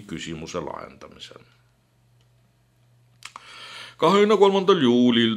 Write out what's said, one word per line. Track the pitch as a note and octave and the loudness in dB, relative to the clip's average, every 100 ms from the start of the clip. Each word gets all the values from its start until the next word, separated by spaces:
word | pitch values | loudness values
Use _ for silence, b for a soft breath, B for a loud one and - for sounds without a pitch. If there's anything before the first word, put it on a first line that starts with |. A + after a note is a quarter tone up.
| G2+ | -12
küsimuse | D#2+ E2 D#2+ D#2+ F2 D2 | -12 -12 -14 -12 -10 -10
lahendamisel. | - - - - - - - _ _ _ _ _ _ _ _ _ _ _ _ _ _ _ _ _ _ - B B B B B B - | -12 -16 -20 -20 -20 -20 -20 _ _ _ _ _ _ _ _ _ _ _ _ _ _ _ _ _ _ -20 B B B B B B -4
Kahekümne | D#3+ G3+ G#3 G#3 | 0 2 2 4
kolmandal | G3 G3 F#3 F#3 | 4 4 2 2
juulil | B2 B2 B2 A#2 A2+ | 2 4 4 2 0